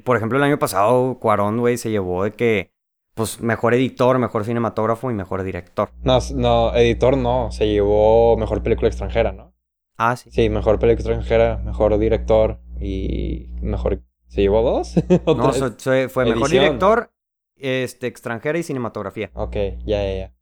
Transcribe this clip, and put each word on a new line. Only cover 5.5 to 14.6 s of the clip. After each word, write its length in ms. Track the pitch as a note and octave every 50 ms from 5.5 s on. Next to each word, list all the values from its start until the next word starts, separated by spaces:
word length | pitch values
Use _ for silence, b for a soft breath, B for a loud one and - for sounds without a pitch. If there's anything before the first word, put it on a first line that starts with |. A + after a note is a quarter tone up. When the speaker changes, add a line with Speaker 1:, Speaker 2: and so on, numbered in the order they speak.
| F2+ F2 - - _ - G#2 - - - -
Speaker 2:
No, 140 | C3 B2+
s-, 180 | B2 - - -
no, 400 | C3 A#2+ A#2+ A#2 A#2 A#2 A2 -
editor 420 | A#2+ A#2+ A#2 A2+ - A#2+ B2 C#3
no, 320 | C3+ B2 A#2+ B2 B2+ A#2 G2+
se 160 | - - A2
llevó 680 | G#2+ G#2 G#2 G2+ G#2 G#2 G#2 G#2+ A2 A2+ A#2 A#2 A#2 A2+
mejor 240 | G#2+ A2 G#2 A2 G2+
película 280 | - - A2 - A#2+ A2+
extranjera, 420 | - - G2 F#2+ - A2+ A2+ G2+
¿no? 220 | F#2+ F#2 B2+ - _ _ _ _ _ _ _ _ _
Speaker 1:
Ah, 180 | - A2+ A#2 B2
sí. 120 | - - -
Speaker 2:
Sí, 180 | - - A#2 A2
mejor 300 | G#2+ G#2+ G2 A2+ G#2 -
película 360 | - A#2 A#2 A2 - A2 A#2
extranjera, 420 | A2+ - - A#2 A2+ A2+ A#2 A2 G#2+ G#2
mejor 340 | G#2+ - - A2 G#2 G#2+
director 600 | G#2 A2 A2 A2 G2 - - A2 A2 A2 G#2+ - - - - - -
y 680 | - G2 G2 F#2+ F#2+ - - - G2+ G2+ - - - - - -
mejor, 400 | - G#2+ G#2 F#2+ - F#2+ - - - _ _ _ _
¿se 140 | _ - G2+
llevó 200 | G2 G2 G2+ A2+